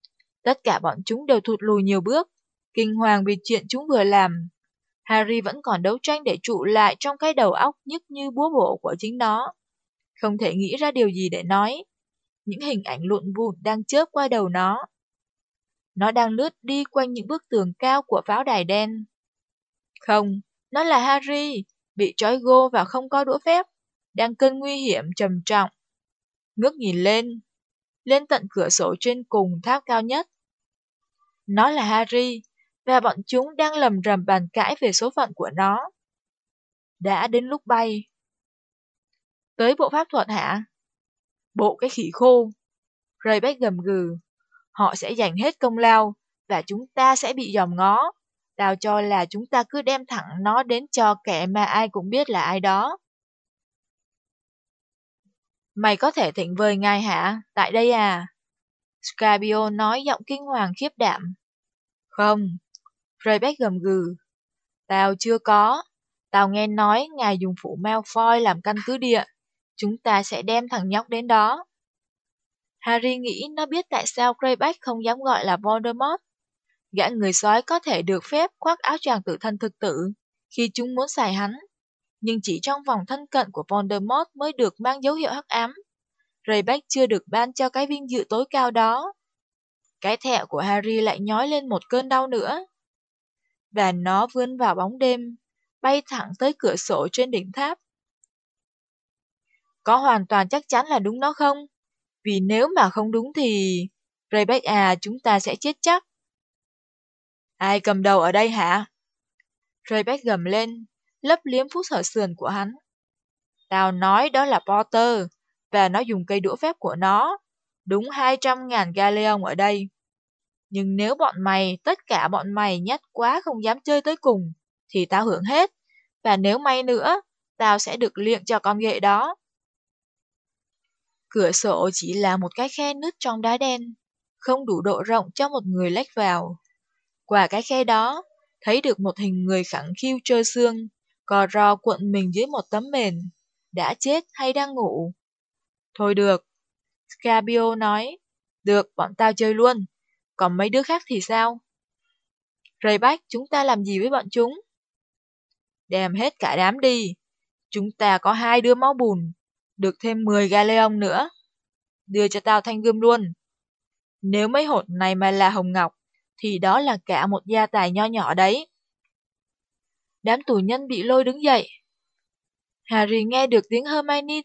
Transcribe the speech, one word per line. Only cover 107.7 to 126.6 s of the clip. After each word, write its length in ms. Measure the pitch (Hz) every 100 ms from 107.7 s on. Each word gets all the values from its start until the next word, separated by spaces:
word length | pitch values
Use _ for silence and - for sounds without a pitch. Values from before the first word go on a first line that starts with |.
| 202
cầm 220 | 208 196
đầu 180 | 196 196
ở 120 | 165
đây 180 | 196 226
hả? 360 | 226 175 196 214 _ _ _ _ _ _ _ _ _ -
Greyback 360 | 214 208 277
gầm 200 | 240 196
lên, 420 | 175 208 226 233 220 _ _ _
lấp 180 | 277 339
liếm 220 | 285 254 269
phút 180 | 349 381
sở 140 | 285
sườn 320 | 175 226 196 170
của 120 | 127
hắn. 240 | 196 202 254 _ _ _ _ _ _ _ _ _
Tao 240 | 190 190
nói 380 | 185 190 202 294
đó 140 | 262
là 160 | 277 202 -
Potter, 600 | 202 220 226 233 226 175 - _ _ _
và 180 | 208 185
nó 120 | 190
dùng 260 | 240 202 175
cây 140 | 202
đũa 160 | 185 -
phép 200 | 311 339
của 180 | 185 170
nó. 420 | 190 208 294 392 _ _ _ _
Đúng 260 | - 196 247
hai 260 | 277 262 262
trăm 280 | 262 254 254
ngàn 240 | 233 175
Galeon 500 | 185 202 208 214 208
ở 120 | 180
đây. 340 | 165 202 208 196 _ _ _ _ _ _ _ _
Nhưng 260 | 196 196 196
nếu 180 | 214
bọn 200 | 285 311 170
mày, 400 | 190 190 190 180
tất 140 | - 381 -
cả 220 | 190 -
bọn 240 | 185 190
mày 280 | 202 208 180
nhát 200 | 180 277 _
quá 280 | - 233 311
không 200 | 330 240
dám 160 | 220 240
chơi 220 | - 294
tới 140 | 294 311
cùng, 360 | 269 202 170 165 _ _ _
thì 180 | 190 175
tao 180 | 190
hưởng 180 | 226 170
hết. 260 | 196 285 381 _ _ _ _ _
Và 140 | 226 196
nếu 220 | 196
may 240 | 226